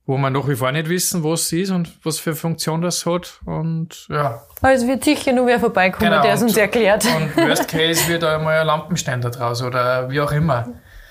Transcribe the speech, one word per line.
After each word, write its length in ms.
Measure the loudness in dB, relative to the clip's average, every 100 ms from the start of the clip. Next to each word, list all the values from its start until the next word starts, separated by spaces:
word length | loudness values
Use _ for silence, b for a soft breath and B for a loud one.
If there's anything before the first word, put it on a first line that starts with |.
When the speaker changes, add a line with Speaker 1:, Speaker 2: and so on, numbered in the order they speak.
Speaker 1:
wo 120 | -4 -2
wir 120 | 0
nach 180 | 0 -2
wie 80 | 0
vor 140 | 0
nicht 160 | -2 -2
wissen, 340 | -2 -2 -2
was 180 | -2 -2
es 100 | -2
ist 180 | -2 0
und 280 | -2 -4 -6
was 140 | -6 -4
für 160 | -4
Funktion 480 | -4 -4 -4 -2 -2
das 240 | -2 -2 -2
hat. 340 | -2 -4 -12 -8
Und, 600 | -6 -4 -4 -6 -10 -8
ja. 320 | -4 -2 -4 -12 -2
Speaker 2:
Aber 120 | 2
es 140 | 4 2
wird 180 | 0
sicher 280 | 0 0 2
nur 140 | 2 4
wer 140 | 2
vorbeikommen, 500 | 2 2 2 2 2
Speaker 1:
Genau, 120 | 4
Speaker 2:
der 120 | 4
es 80 | 4
uns 100 | 2
Speaker 1:
und, 60 | 2
Speaker 2:
erklärt. 480 | 2 2 4 4 2
Speaker 1:
und 300 | 0 0 2
worst 320 | 2 2 0
case 380 | 0 0 2 0
wird 160 | 0
einmal 340 | 0 0 2 2
ein 60 | 2
Lampenständer 640 | 0 -2 -4 -4 -4 -4
draus 320 | -4 -4 -2
oder 480 | -2 0 2 0 -2
wie 100 | -2
auch 120 | 0
immer. 360 | 0 0 0 -2 -10 B B B